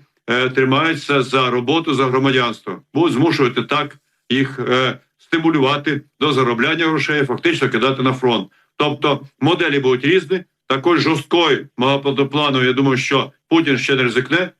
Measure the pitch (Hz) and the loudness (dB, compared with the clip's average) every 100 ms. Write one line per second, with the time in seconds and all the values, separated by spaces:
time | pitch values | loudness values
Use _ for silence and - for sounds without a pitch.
0 | - _ - 123 127 131 131 135 160 156 | -12 _ -4 -2 0 0 2 2 0 -2
1 | - 143 131 131 127 123 120 160 160 131 | -2 -2 0 0 0 -2 0 -2 0 -2
2 | 131 131 139 127 120 110 - 92 - 139 | 0 2 2 2 0 -4 -10 -14 -6 0
3 | 165 120 160 147 131 - 131 147 143 - | 0 2 0 2 0 0 -2 -2 -4 -10
4 | _ _ _ 131 135 131 120 127 131 - | _ _ _ -2 -2 -4 -2 0 0 -4
5 | _ _ _ 165 160 160 131 147 143 143 | _ _ _ 0 0 2 2 0 -2 -6
6 | - _ 151 135 120 117 135 165 160 156 | -8 _ -2 0 0 0 0 0 0 0
7 | 139 151 135 113 165 160 131 120 127 131 | 0 -2 -2 0 -2 0 -2 0 0 0
8 | 131 131 127 113 95 _ _ _ 151 147 | -2 0 0 0 -4 _ _ _ -4 -2
9 | 151 139 143 _ 143 175 170 143 131 123 | -2 -2 -6 _ 0 0 0 0 2 0
10 | 139 185 160 185 - _ _ 135 151 175 | 2 2 2 -4 -6 _ _ -2 2 2
11 | 113 - - 170 160 131 - - 131 139 | 2 -2 0 0 2 0 -2 -2 0 0
12 | 139 135 139 147 147 131 127 127 139 127 | 0 -2 -2 0 0 2 0 2 2 0
13 | - 131 - - _ 165 160 123 - 135 | 0 -2 -2 -10 _ 0 2 -2 0 0
14 | 123 117 123 160 185 | 0 -2 0 -2 -2